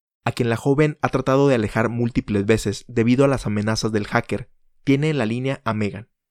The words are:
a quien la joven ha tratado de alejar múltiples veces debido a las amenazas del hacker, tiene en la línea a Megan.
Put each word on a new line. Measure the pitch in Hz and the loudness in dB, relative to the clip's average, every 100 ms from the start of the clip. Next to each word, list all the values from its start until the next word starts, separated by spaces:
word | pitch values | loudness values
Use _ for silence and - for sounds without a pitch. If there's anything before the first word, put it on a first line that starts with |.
| _ _ - | _ _ -6
a | |
quien | - 117 | -2 -2
la | 113 | 0
joven | 143 139 151 147 | 2 2 2 0
ha | 123 | -4
tratado | 131 131 135 139 | -2 0 2 4
de | 123 | 2
alejar | 104 110 113 | 0 0 -2
múltiples | 117 120 135 131 101 101 | 0 -2 -2 -2 -2 2
veces | 110 107 98 - | 2 0 -6 -4
debido | 117 113 123 139 | 0 4 4 4
a | |
las | 131 - | 2 -2
amenazas | 104 104 110 113 | -2 -2 -2 -2
del | 107 101 | -2 0
hacker, | 117 - 101 - _ _ _ - | -2 -2 -8 -8 _ _ _ 0
tiene | 135 151 | 2 2
en | 147 | -2
la | 107 | -2
línea | 117 131 135 - | -4 -4 -6 -4
a | |
Megan. | 107 104 95 - _ _ | -2 -4 -6 -14 _ _